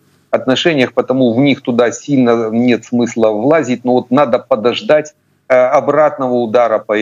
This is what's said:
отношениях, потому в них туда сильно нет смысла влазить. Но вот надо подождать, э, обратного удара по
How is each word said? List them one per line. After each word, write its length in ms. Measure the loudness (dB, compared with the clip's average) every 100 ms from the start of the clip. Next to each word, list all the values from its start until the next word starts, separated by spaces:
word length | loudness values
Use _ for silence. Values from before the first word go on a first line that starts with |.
| _ _ _
отношениях, 640 | -6 -2 -2 0 0 -2
потому 400 | -2 -2 0 0
в 60 | 2
них 220 | 0 0
туда 300 | -2 0 0
сильно 600 | -2 -4 0 2 0 -2
нет 340 | -2 0 0 -2
смысла 460 | -2 -2 0 0
влазить. 520 | 0 0 0 0 -4
Но 100 | -2
вот 180 | -2 0
надо 260 | 0 0 -2
подождать, 800 | -2 -2 -2 -2 0 0 0 _ _ _ -2
э, 40 | 0
обратного 800 | 2 0 0 2 2 0 -2 -2
удара 420 | 0 0 2 0
по 160 | -2 -2